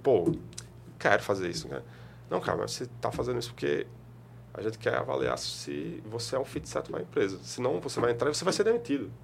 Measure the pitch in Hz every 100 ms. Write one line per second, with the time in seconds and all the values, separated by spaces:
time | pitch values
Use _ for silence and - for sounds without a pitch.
0 | 139 110 85 - - - - - - -
1 | - 104 - 98 90 85 - 67 - -
2 | - - - 180 - 90 - - 123 -
3 | 113 - 123 123 - - 71 73 - -
4 | - - - - - - 107 110 120 123
5 | 131 67 - 127 - - - 71 170 175
6 | 107 113 - 135 - - - - - -
7 | - - 101 92 - - 123 170 139 -
8 | 120 117 135 147 175 185 202 233 - 139
9 | 104 -